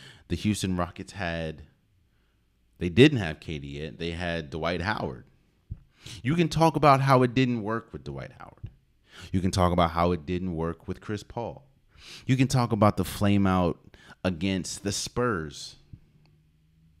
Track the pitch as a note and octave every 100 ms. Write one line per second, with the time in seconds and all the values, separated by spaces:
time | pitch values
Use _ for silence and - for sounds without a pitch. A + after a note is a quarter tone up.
0 | - - - F2 G#2+ G2+ G2 F2+ F2 -
1 | F#2 G#2 F2 E2 D#2+ D2+ D2 _ _ _
2 | _ _ _ _ _ _ _ - F2+ E2+
3 | D3+ C3+ E2+ D#2 - D2+ C#2 C#2+ D#2 A1
4 | E2 E2 F2 E2+ D2 D#2 D#2+ F2 F2+ G#2+
5 | E2 C2 - _ _ _ - - _ _
6 | - - A#2+ E3+ D#3+ D#3 E3 D3+ D3 C3+
7 | C3+ C3 B2+ A#2+ B2+ A#2+ G2+ A2+ - D2+
8 | C2+ C2+ B1+ - - - - - _ _
9 | _ - - F#2+ F#2 F#2+ F2+ F2 E2+ E2
10 | F2 F2 D2 F2+ F#2 D#2+ E2 E2 - F2+
11 | - G#2 - - A2 - - _ _ _
12 | - - - C3 C3 C3 A#2 G#2+ G#2 G2
13 | F2+ - G#2 G2+ G2 F#2 F2 - - -
14 | - - F#2 D#2+ F#2+ F#2+ D#2+ - G2 G2
15 | - - B2 F#2+ D2+ C#2 - - _ -
16 | _ _ _ _ _ _ _ _ _ _